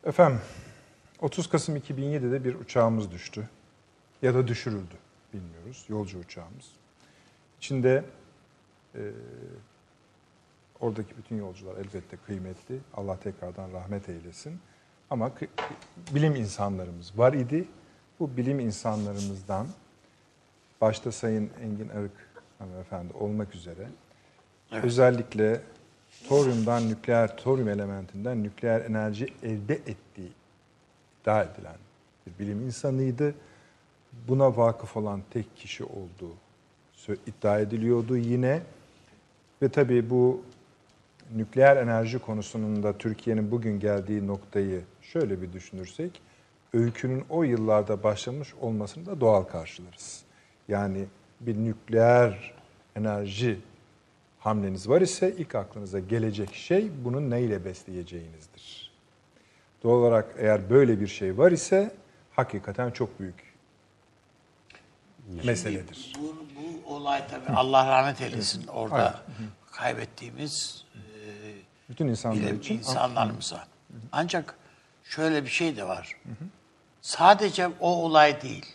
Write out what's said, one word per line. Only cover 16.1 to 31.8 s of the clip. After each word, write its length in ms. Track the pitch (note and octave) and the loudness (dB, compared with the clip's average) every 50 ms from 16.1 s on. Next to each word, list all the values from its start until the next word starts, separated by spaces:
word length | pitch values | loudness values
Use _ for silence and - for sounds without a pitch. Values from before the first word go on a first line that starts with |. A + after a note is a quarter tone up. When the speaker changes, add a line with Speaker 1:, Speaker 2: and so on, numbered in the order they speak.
Speaker 1:
bilim 240 | D3 C#3+ D3+ D#3 D3 | 0 2 2 2 2
insanlarımız 840 | C3 A2 G2+ G2 - G2+ G2+ G2 F#2 F2+ F2 E2+ E2+ F2 F2 F#2+ G#2 | 0 -2 -6 -4 -4 -4 -4 -2 -4 -8 -10 -12 -14 -16 -12 0 4
var 160 | A#2+ B2+ C#3+ | 4 6 6
idi. 340 | C#3+ B2+ A#2+ C#3 D#3+ F#3 - - - - - _ _ _ _ _ _ | 4 -2 0 -2 -2 -2 -4 -12 -20 -20 -20 _ _ _ _ _ _
Bu 180 | F3 C#3+ B2+ B2 | -6 -6 -2 -2
bilim 220 | A#2+ C3 C#3+ C#3 | -2 0 0 0
insanlarımızdan 1080 | B2 A2+ G#2 - - A#2 G#2+ G#2+ G#2 G#2 G2+ G2+ G2+ G2+ G2 F#2+ F#2+ G2 G2 F#2+ A2 D#3 G3 - _ _ _ _ _ _ _ _ _ _ _ _ _ _ _ _ _ _ _ _ | -2 -2 -4 -2 -4 -4 -2 -2 -4 -4 -6 -6 -6 -6 -8 -8 -6 -6 -4 -4 -4 -6 -10 -16 _ _ _ _ _ _ _ _ _ _ _ _ _ _ _ _ _ _ _ _
başta 300 | A2+ A2 G#2+ - - B2+ | 2 2 2 0 -6 -8
Sayın 380 | A2+ - - A2+ A2 G#2+ G#2+ G#2+ - - A#2+ | -8 -4 -2 -2 0 0 -2 -4 -8 -10 -8
Engin 260 | A2 G#2 G#2 G#2+ G#2 | -8 -8 -8 -8 -8
Arık 220 | G#2 G#2 G2+ G2 - - - _ _ - _ _ _ _ | -8 -8 -8 -8 -10 -14 -20 _ _ -20 _ _ _ _
hanımefendi 540 | G2 F#2 F2+ F#2 F#2 - - F#2 F2 F2 - | -16 -14 -12 -14 -12 -10 -10 -10 -10 -10 -8
olmak 420 | - G#2+ G#2 G#2 G#2+ G#2 G2+ - | -6 -4 -2 -2 -4 -4 -6 -10
üzere 320 | F2+ E2+ F2 E2 F2 G2 B2 - - _ _ _ _ _ _ _ _ _ _ _ _ _ _ | -16 -16 -16 -14 -14 -14 -16 -16 -20 _ _ _ _ _ _ _ _ _ _ _ _ _ _
Speaker 2:
Evet. 120 | A2+ A2 G#2 | -8 -2 -2
Speaker 1:
özellikle 760 | B2 A#2+ B2 C3 B2+ B2+ A#2 A2+ - - G#2+ G#2+ G#2+ A2+ A#2 - - - - - _ _ _ _ _ - - - - | 0 4 6 6 6 6 4 -2 -6 0 0 2 2 2 0 -4 -12 -20 -20 -20 _ _ _ _ _ -20 -20 -2 4
toryumdan, 600 | C3+ C#3+ C#3+ C3 B2 A#2 A2 A2 A#2+ A#2+ A#2 A2 | 4 6 6 6 4 2 2 2 2 2 2 0
nükleer, 480 | A2 G#2+ - - A#2+ A#2 A#2 G#2+ - - | -2 -4 0 2 4 4 4 2 0 -6
toryum 320 | - C3+ C3+ C3 B2 G#2+ | 0 0 0 2 2 0
elementinden 760 | G#2 G2+ G2+ G2+ G2 G2 F#2+ F#2 - G2 G2+ A#2+ B2+ A2+ G#2 | -2 -2 -4 -4 -6 -8 -10 -12 -12 -8 -6 -4 -4 -2 -4
nükleer 380 | G#2 G2 - - A#2 A2+ A2+ | -4 -6 -4 0 2 2 2
enerji 520 | A2 A2+ A2 G#2+ G#2+ G#2+ G#2 G#2 A2 - - - - | 0 0 -2 -2 -2 -2 -4 -4 -6 -8 -10 -10 -8
elde 300 | A#2 A2 G#2 G2+ G#2 D3+ | -6 -6 -6 -2 -4 -4
ettiği 560 | E3 - - G#2+ - - _ _ - F#2 F2 - _ _ _ _ _ _ _ _ _ _ _ _ _ _ _ _ _ | -4 -4 -10 -12 -12 -14 _ _ -16 -16 -16 -18 _ _ _ _ _ _ _ _ _ _ _ _ _ _ _ _ _
iddia 220 | _ A2 G#2+ G#2+ G2 | _ 2 2 2 2
edilen 320 | E2+ F2+ - G2 - E2 - | 0 -4 -14 -16 -16 -16 -18